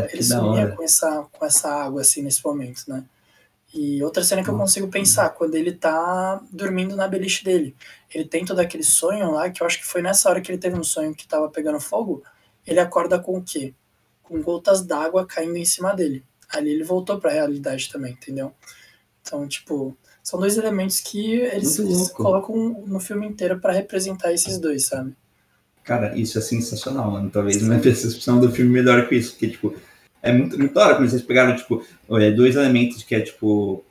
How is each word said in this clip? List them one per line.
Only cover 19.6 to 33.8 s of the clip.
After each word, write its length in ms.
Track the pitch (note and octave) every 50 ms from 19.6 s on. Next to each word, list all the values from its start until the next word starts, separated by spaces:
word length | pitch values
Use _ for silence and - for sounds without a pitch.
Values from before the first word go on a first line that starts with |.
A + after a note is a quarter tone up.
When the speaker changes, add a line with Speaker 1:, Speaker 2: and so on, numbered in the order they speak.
| - - D#3 C#3 C3+ C3+ C3 _ _ _ _ _
Speaker 1:
são 160 | - - - F3+
dois 180 | G3 G3+ G#3
elementos 440 | A3+ A3 A3 G#3 F#3+ F#3+ G3 - -
que 320 | - - - G3+ G#3+ A3 A3+
eles, 440 | A#3+ B3 B3 - G3+ - - - G#3
Speaker 2:
Muito 120 | G#3+ F#3+
Speaker 1:
eles 80 | F3+ F3+
Speaker 2:
louco. 220 | F#3 - - -
Speaker 1:
colocam 600 | - G3 F#3 G3 G3 - A3 A3+ A3+ A#3 A3+ G3+ G3+
no 140 | G3 F#3+ F#3+
filme 260 | - - G#3 G#3 G#3+
inteiro 320 | G#3+ G#3 - F3+ F3+ F#3 F3+
pra 140 | - F#3+
representar 600 | F3+ - G3 - - F#3+ F#3+ G3 F#3+ F#3 - E3+
esses 260 | E3+ E3+ - G3 F#3+ F3+
dois, 260 | E3 D#3 C#3+ C3+ -
sabe? 280 | - C#3 C3 C3 C3+ C3 _ _ _ _ _ _ _ _ _ _ _ _ _
Speaker 2:
Cara, 340 | - - A#2+ A2 G#2+ G#2 -
isso 220 | - G#2+ - - A2
é 20 |
sensacional, 680 | - - A#2 A2+ A#2 - - - - C3+ C3+ C3+ A2+ G#2
mano. 180 | G2+ G2+ G2+ F#2
Talvez 300 | - G#2 G2+ G2+ G2+ G#2
minha 180 | A2 A2 A#2 A#2+
percepção 600 | - C3 A#2 - - A2+ - - - C3 B2 B2
do 100 | B2+ A#2+
filme 200 | - - B2 B2
melhore 360 | B2 B2+ B2 B2+ A#2+ A#2+ A#2+
com 80 | - C#3
isso, 180 | A#2+ A2+ -
porque, 160 | - - A2 G#2+
tipo, 260 | - - - G2 - - - - _ _ _ _ _ _
é 100 | - A#2+
muito, 260 | B2 B2+ D#3 - - C#3
muito 140 | C#3 C#3
da 140 | - F#3 G#3
hora 80 | F3 -
quando 120 | C#3+ C3 A#2+
vocês 100 | A#2+ B2
pegaram, 340 | - - B2 B2+ B2+ B2 -
tipo, 280 | - - - A#2+ A2+ - - - _ _ - A2+ G#2+
é, 120 | G#2 G#2+
dois 260 | G#2 A#2 B2 C3 B2
elementos 460 | C#3+ C#3 C3 B2 A#2+ B2 A#2+ - -
que 120 | - - B2
é, 60 | A2+
tipo, 640 | G#2+ - - - A2 G#2+ G#2 G#2 G2+ G2 F#2+ F#2+